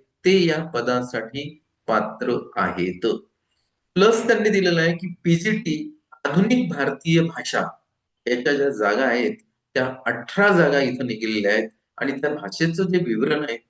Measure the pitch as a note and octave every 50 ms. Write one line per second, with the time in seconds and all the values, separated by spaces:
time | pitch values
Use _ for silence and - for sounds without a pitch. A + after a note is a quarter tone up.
0 | _ _ _ _ - F3+ F#3+ F#3+ F3 E3 D3+ D#3 D#3+ - - A#2+ A#2 B2+ B2 B2
1 | B2 - - A2+ A2 - - C#3 D3 D3+ - - _ _ _ _ _ - A2+ G#2+
2 | - - - - A#2+ B2 A#2+ - - - - G2+ F#2+ F2+ F2 F#2 F2 F#2 F2 -
3 | - A2+ - - - _ _ _ _ _ _ _ _ _ _ _ _ _ _ F3+
4 | F#3+ A3 A#3 A3+ - A#3 A3+ G3+ G#3 G#3+ F#3+ G3 F#3 F3 F3 E3 D#3+ E3+ F3 F3
5 | F#3+ F3+ - - - E3+ E3 E3 F3 A3 G#3+ A3 - E3 D3+ - - - - _
6 | _ _ - - - C#3+ D3 F3 G3+ A#3 B3+ B3 - E3 - C#3+ C#3 C#3 C#3 -
7 | - E3 E3 E3 E3 E3 - - A#2+ - - A2+ F#2 F2 - - _ _ _ _
8 | _ _ _ _ _ A#2 B2 B2 B2 D3 C#3+ C#3 C#3 C#3+ B2+ G#2+ G#2 G2+ G#2+ A2+
9 | C3+ B2 A#2 B2 B2 G#2 - - _ _ _ _ _ _ _ C3 B2+ B2+ B2+ -
10 | - A#2 A#2+ B2+ - - - F#3+ G3+ G#3 F#3+ F3 E3 C#3+ C#3+ C#3 C3+ B2 B2 B2+
11 | - A#2+ A2 G#2+ A2 A2 A2 G#2+ G2+ G2+ G#2 A2 A2 A2 - _ _ _ _ -
12 | B2+ C#3 C#3 - - D3 D3 D3+ - F#2+ - - D#3+ E3 E3 F#3 F#3+ F3 F#3 F3+
13 | E3 A#2 A2+ A2 B2 D3+ D3+ D3 D3 B2 A#2 A#2 - _